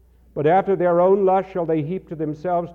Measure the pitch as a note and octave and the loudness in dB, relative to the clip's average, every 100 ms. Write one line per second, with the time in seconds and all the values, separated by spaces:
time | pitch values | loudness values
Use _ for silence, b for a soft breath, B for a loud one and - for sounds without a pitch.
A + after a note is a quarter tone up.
0 | _ _ _ - D3 F#3 G3 F#3 F3 F3 | _ _ _ -2 2 2 2 0 2 2
1 | F3+ G3 F#3+ F#3+ F#3+ F#3+ D#3+ D#3+ D3 F#3 | 4 4 2 0 -2 -6 -2 -2 -4 -8
2 | - D#3 D#3 D3+ F3+ F3 E3+ | -10 -8 -8 -6 -4 -4 -4